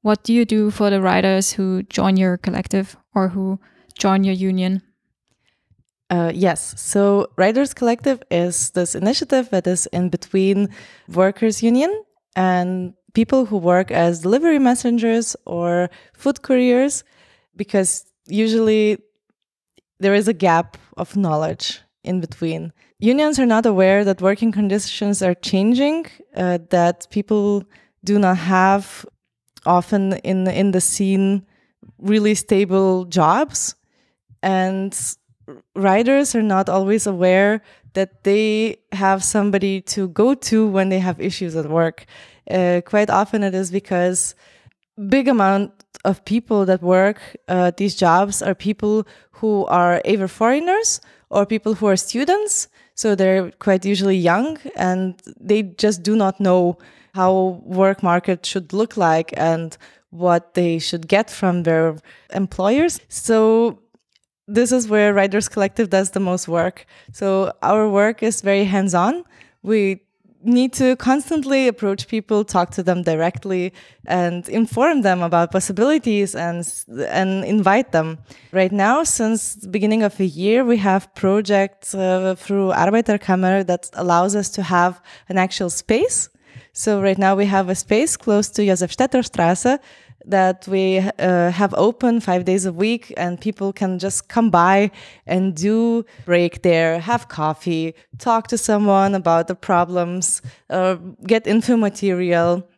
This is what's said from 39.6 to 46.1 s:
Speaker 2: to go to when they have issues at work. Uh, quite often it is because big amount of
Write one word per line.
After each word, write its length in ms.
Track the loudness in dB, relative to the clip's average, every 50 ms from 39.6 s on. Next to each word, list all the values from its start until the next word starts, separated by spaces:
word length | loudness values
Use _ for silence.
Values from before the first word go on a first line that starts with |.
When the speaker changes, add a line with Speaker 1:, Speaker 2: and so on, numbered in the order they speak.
| 0 -2 -4 -4
Speaker 2:
to 280 | -6 -8 -6 -4 -6 -4
go 260 | 0 2 2 2 2
to 340 | 0 -2 0 2 2 2 2
when 200 | 2 0 0 2
they 100 | 0 0
have 220 | 0 -2 -4 -4
issues 360 | -6 -6 -6 -6 -8 -6 -4
at 100 | -6 -4
work. 380 | -2 0 0 0 0 -2 -8 -20 _ -20 -20 -20 -20 _ _ _ -4
Uh, 300 | -2 0 0 2 0 0 -2
quite 260 | 0 0 0 2 2
often 320 | 2 0 0 0 -2 -2
it 120 | -2 -2 -2
is 160 | -2 -4 -4
because 640 | -6 -6 -4 -2 -2 0 0 0 0 -2 -6 -6 -10 _ _ _ _ _ _ -20 _ _ _ _ _ -12 -2 0
big 200 | 2 2 4 4
amount 440 | 2 4 4 4 2 2 0 -4 _ _ -20 _ _ -6 _
of 200 | -2